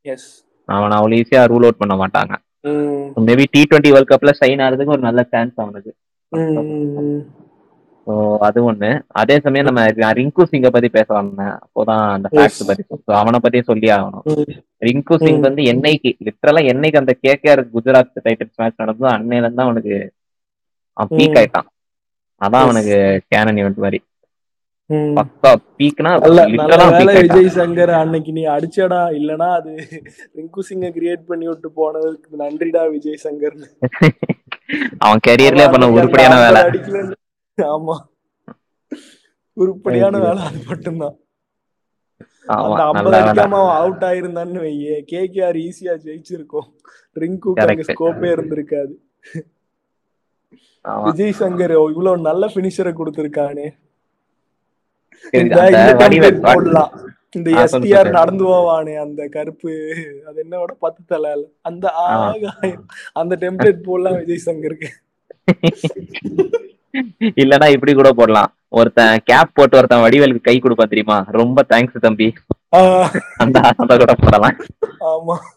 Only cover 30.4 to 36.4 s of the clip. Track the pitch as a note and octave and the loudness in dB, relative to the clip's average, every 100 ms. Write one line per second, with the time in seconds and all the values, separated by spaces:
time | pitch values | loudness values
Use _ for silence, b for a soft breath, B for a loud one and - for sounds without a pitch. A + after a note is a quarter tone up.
30.4 | E3 F#3+ F#3+ F#3+ F3+ E3+ E3+ E3+ E3 E3+ | -16 -14 -12 -10 -10 -8 -8 -8 -10 -10
31.4 | E3 D#3+ D#3+ D#3 D#3 D#3+ D#3+ D#3 _ D3+ | -8 -10 -12 -6 -6 -4 -8 -8 _ -12
32.4 | C#3+ D3+ E3 E3+ D#3+ D3+ D3+ D3+ D#3 D3 | -10 -8 -4 -2 -4 -6 -10 -12 -12 -8
33.4 | D3 D3 C#3 _ B2+ - D#3+ - - - | -10 -10 -20 _ -8 2 0 0 -10 -10
34.4 | _ - - D4 C4+ - G#2+ A2 B2 A#2+ | _ -20 -12 -8 -8 0 2 4 4 4
35.4 | C3+ C#3 C#3+ C3 B2 A#2 C3 C3 B2+ B2+ | 4 6 4 6 4 4 4 4 6 6